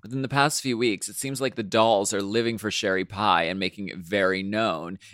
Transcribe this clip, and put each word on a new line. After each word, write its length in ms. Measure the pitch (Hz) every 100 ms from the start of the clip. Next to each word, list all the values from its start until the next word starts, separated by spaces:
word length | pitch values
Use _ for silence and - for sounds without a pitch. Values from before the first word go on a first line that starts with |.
Within 200 | 107 131
the 80 | 135
past 320 | 139 143 -
few 160 | 135 117
weeks, 320 | 120 98 -
it 80 | 104
seems 240 | 139 135
like 140 | 131 107
the 80 |
dolls 500 | 104 110 113 107 98
are 80 | 101
living 360 | 98 110 117 113
for 140 | 107
Sherry 320 | - 104 95
Pie 400 | 92 98 104 87
and 160 | 85 95
making 300 | 92 - 98
it 80 | 87
very 440 | 82 101 92 95
known. 580 | 98 104 110 82 82 95 -